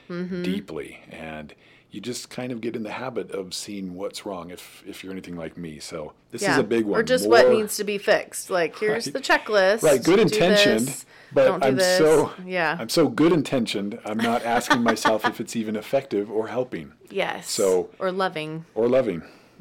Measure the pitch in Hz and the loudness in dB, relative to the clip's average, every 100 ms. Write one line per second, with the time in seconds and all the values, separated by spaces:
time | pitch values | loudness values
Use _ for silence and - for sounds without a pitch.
0 | - 175 180 180 180 202 202 156 135 - | -12 -10 -8 -6 -4 -6 -6 -12 -12 -16
1 | - 78 78 78 73 - _ _ _ 104 | -20 -16 -14 -12 -14 -20 _ _ _ -14
2 | 104 120 - - 127 117 117 117 107 - | -10 -10 -10 -10 -8 -8 -8 -8 -8 -8
3 | 127 117 90 98 92 - - 101 95 90 | -8 -8 -8 -8 -8 -10 -10 -8 -8 -8
4 | 101 - 107 92 85 87 - - 98 95 | -10 -10 -10 -10 -10 -16 -18 -20 -18 -16
5 | 92 95 90 87 80 85 85 73 - 82 | -12 -12 -10 -10 -10 -10 -14 -12 -12 -12
6 | 76 - _ 120 202 151 107 117 107 196 | -12 -16 _ -4 0 0 2 0 2 0
7 | 233 254 208 226 254 247 208 - 202 202 | 2 2 6 6 6 4 2 -4 -4 -4
8 | - 170 - - - 190 156 - 214 220 | 2 0 0 -12 -4 0 0 -2 -2 -2
9 | - 269 262 302 - 208 190 220 160 131 | -4 -6 0 0 2 4 4 4 4 4
10 | 117 196 190 - 170 208 202 220 139 - | 6 6 4 4 4 6 6 4 0 -6
11 | - - - 139 131 - 131 131 180 185 | -14 -20 -4 4 4 4 2 4 4 4
12 | 156 156 151 - 180 185 160 165 113 - | 6 6 2 -4 -6 -2 0 -2 -2 2
13 | 139 117 160 175 123 135 110 104 101 113 | 2 4 4 4 2 -2 -2 -4 -6 -8
14 | - 110 - 233 - 240 - 269 233 214 | -6 -2 0 0 0 0 2 2 2 2
15 | 202 110 - - 110 120 107 107 - 139 | 2 2 0 -4 -6 -4 -4 -4 -2 -2
16 | - 101 104 143 110 123 127 87 71 - | 0 -2 -2 -4 -2 -4 -4 -6 -10 -18
17 | - 190 147 104 - - 98 92 85 - | -10 -4 -4 -4 -6 0 2 2 0 -4
18 | 190 185 185 165 156 160 160 - 120 131 | -4 -2 -2 -2 -8 -8 -10 -2 2 2
19 | 120 85 - - _ - | 2 -4 -8 -20 _ -14